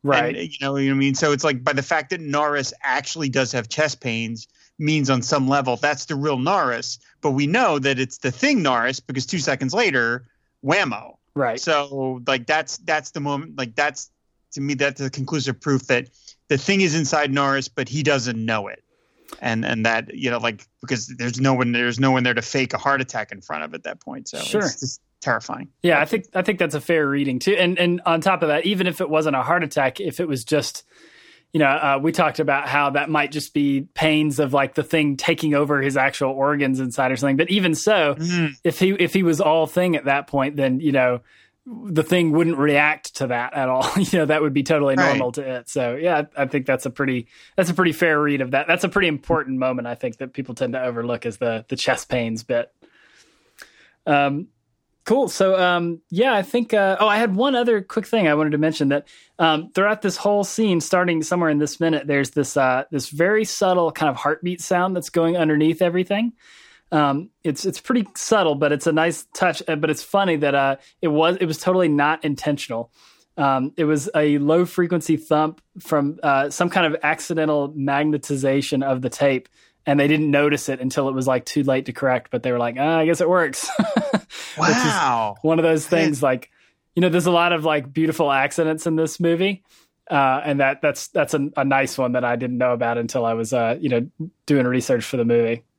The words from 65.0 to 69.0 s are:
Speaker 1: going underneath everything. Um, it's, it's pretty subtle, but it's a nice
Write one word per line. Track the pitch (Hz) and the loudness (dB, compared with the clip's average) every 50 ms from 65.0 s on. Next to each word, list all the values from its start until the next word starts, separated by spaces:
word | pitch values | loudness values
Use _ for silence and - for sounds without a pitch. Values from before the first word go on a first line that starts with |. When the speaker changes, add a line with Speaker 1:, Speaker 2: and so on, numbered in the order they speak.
| - - | -6 -2
Speaker 1:
going | - 175 165 165 175 | 0 0 2 2 2
underneath | 175 160 156 151 147 156 160 165 160 | 2 2 2 2 4 2 2 2 2
everything. | 185 175 170 180 185 - 202 202 226 240 - _ _ - - - - - - _ _ _ | 0 0 2 0 -2 0 -2 -2 -2 -2 -4 _ _ -20 -20 -20 -20 -20 -20 _ _ _
Um, | - 151 147 143 139 143 175 - _ _ | 2 2 2 2 2 -2 -4 -8 _ _
it's, | _ 165 139 - - | _ -4 -4 -2 -4
it's | 190 - - | -6 -6 -6
pretty | _ - 254 247 202 - _ | _ 0 0 0 0 -2 _
subtle, | - - - 226 208 190 160 147 | -12 0 2 2 4 4 2 2
but | 143 151 143 | 2 2 2
it's | 147 139 - | 0 2 0
a | 170 | 2
nice | 156 160 | 2 4